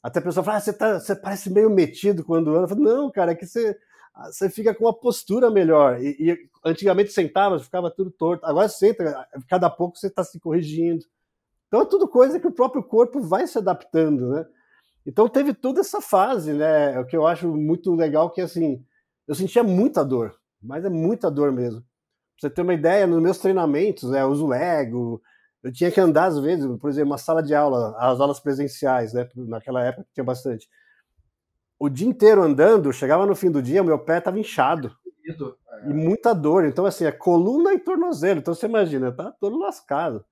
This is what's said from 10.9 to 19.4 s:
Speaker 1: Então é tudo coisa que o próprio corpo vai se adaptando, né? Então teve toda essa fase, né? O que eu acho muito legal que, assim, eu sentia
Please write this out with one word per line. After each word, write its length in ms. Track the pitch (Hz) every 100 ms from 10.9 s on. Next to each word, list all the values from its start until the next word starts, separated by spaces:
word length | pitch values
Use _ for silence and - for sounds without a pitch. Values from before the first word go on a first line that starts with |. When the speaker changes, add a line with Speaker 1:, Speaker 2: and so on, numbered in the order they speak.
| 165 - _ _ _ _ _ _
Speaker 1:
Então 120 | 220
é 40 | 415
tudo 220 | 392 294
coisa 300 | 247 269 339
que 60 | 349
o 60 |
próprio 300 | - 247 254
corpo 380 | - 214 240 262
vai 240 | 180 185 339
se 100 | 233
adaptando, 720 | 190 - - 165 156 143 123
né? 140 | 143 165 _ _ _ _ _ 147
Então 220 | 170 233
teve 260 | 269 285
toda 260 | 214 254 285
essa 200 | - 403
fase, 520 | - 190 247 240 156
né? 460 | 147 156 156 143 127
O 80 | 127
que 100 | 165
eu 80 | 156
acho 220 | 165 175
muito 400 | 151 151 170 190
legal 360 | 170 160 151 170
que, 100 | 180
assim, 440 | 180 175 160 127 _ _ _ _ -
eu 60 |
sentia 260 | 143